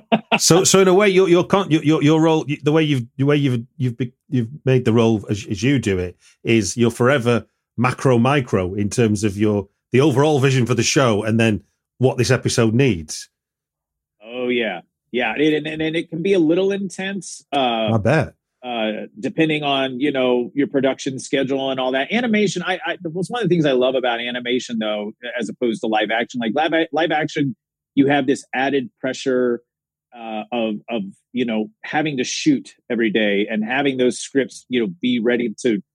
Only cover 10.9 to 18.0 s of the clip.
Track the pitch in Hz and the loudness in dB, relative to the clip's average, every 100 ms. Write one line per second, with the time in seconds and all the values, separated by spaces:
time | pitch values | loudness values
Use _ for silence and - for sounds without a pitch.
10.9 | 151 127 104 110 113 113 104 _ _ _ | 4 4 2 2 2 2 0 _ _ _
11.9 | - 127 123 117 123 123 - 113 117 139 | 0 0 2 2 2 0 2 2 4 2
12.9 | 90 78 - - _ _ _ _ _ _ | 0 -6 -14 -16 _ _ _ _ _ _
13.9 | _ _ _ 110 120 123 123 110 85 - | _ _ _ -12 -6 -2 0 -2 -6 -14
14.9 | _ _ 120 117 113 156 151 151 156 156 | _ _ -4 -2 2 2 2 -2 -6 -4
15.9 | 170 - 165 196 190 156 175 196 196 196 | -4 -6 -4 0 2 4 2 0 -2 -6
16.9 | - 190 196 - - - 139 127 113 107 | -8 -8 -8 -12 -16 -6 -2 0 0 0
17.9 | 110 | 2